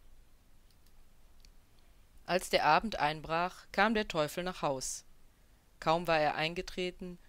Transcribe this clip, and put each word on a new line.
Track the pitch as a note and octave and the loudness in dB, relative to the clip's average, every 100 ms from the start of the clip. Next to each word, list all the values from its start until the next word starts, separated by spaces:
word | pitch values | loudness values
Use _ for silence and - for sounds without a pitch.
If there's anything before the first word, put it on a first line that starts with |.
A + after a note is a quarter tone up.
| - - - - - - - - - - - - - - - - - - - - - - - | -20 -20 -20 -20 -20 -20 -20 -20 -20 -20 -20 -20 -20 -20 -20 -20 -20 -20 -20 -20 -20 -14 -2
Als | F3 - | -2 0
der | F3+ | 2
Abend | D3 E3 A3 - | 4 4 2 -2
einbrach, | D3 D#3 D3+ D#3+ F3+ - - | -2 -2 -4 -2 -2 -6 -6
kam | - G#3 | 2 2
der | A3 G#3+ | 2 0
Teufel | D#3+ D3+ - | 0 0 -2
nach | F3+ F#3 | -6 -2
Haus. | D#3 C3+ - - - - - _ - - _ - | -2 -2 -6 -8 -12 -20 -20 _ -20 -20 _ -6
Kaum | D#3+ E3 F3 | 0 2 4
war | D#3+ | 2
er | D3+ - | 2 0
eingetreten, | D#3 F3 F3 - F3+ F3 F3+ F3+ | -2 -4 -6 -6 -6 -6 -12 -12